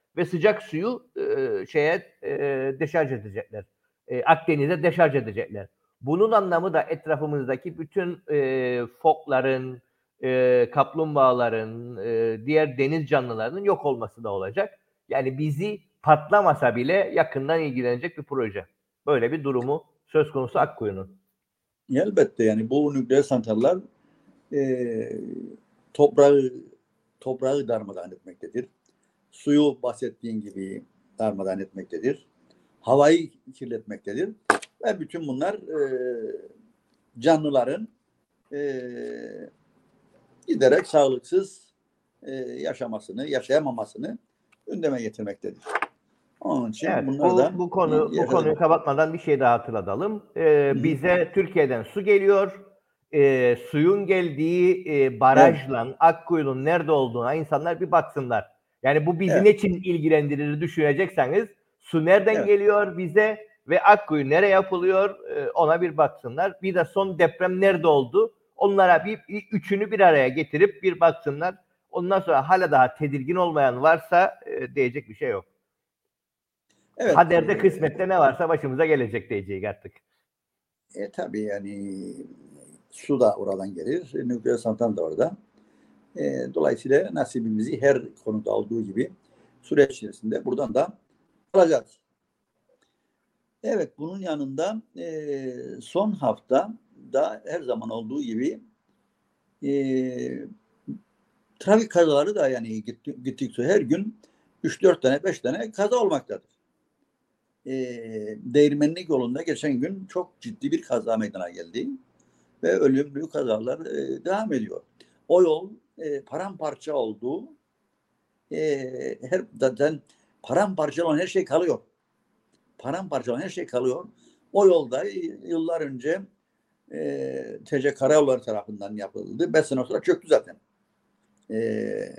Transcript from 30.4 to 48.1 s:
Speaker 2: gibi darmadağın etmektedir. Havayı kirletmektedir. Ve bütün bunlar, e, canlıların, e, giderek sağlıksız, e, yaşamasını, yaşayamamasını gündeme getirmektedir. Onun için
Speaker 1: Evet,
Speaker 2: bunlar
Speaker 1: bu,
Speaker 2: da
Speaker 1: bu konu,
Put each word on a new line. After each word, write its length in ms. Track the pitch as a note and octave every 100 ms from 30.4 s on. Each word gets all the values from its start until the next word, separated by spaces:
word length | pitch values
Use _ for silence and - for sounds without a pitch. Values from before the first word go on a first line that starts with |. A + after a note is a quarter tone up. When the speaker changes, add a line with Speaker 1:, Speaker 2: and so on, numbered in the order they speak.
Speaker 2:
gibi 420 | G2+ F#2+ F#2+ G2+ - _ _ -
darmadağın 400 | A2 G2 F#2+ F#2
etmektedir. 680 | F#2+ G2 F#2 E2 A#2+ C#3+ _ _ _ _ _ _
Havayı 500 | - C3+ D3 E3+ D#3+ - -
kirletmektedir. 760 | - A#2+ A2+ - G2+ - A2 G3+ A3 - - - _
Ve 160 | A#3 F#3+
bütün 280 | D3+ E3+ D3+
bunlar, 260 | B2+ F3
e, 260 | G#3+ C#3 D#3 C3+ B2+ B2+ A#2+ A2 E2+ D#2+ _ _ _ _ _ _ A#2
canlıların, 720 | C3+ D#3 D3+ C3+ A#2+ F3 A3 _ _ _ _ _ _
e, 280 | C#3+ C#3+ C3 B2 A#2+ A#2+ A#2+ A#2 G#2 - _ _ _ _ _ _ _ _ _ -
giderek 400 | C#4+ C3 D#3 -
sağlıksız, 880 | D#3 C#3 B2+ - F3+ G3 - _ _ _ _ _ _
e, 100 | -
yaşamasını, 920 | C3+ B2 B2 D#2 - B2 G#2+ - G#2 D3
yaşayamamasını 920 | C3 - D3 D3 A#2 G#2 A2 D#3 A#3+ _ _ _ _ -
gündeme 360 | G3+ D#3+ B2+
getirmektedir. 600 | A2 - G2+ G2 - F#2 - - - _ _ _ _ _
Onun 300 | F#3+ D3 A#2
için 160 | G#2+ E3+
Speaker 1:
Evet, 200 | D#3 C3+
Speaker 2:
bunlar 240 | C#3 D3
Speaker 1:
bu, 80 | F3+
Speaker 2:
da 200 | D3+ F3+
Speaker 1:
bu 120 | F3
konu, 400 | F#3 E3 D3+ D3+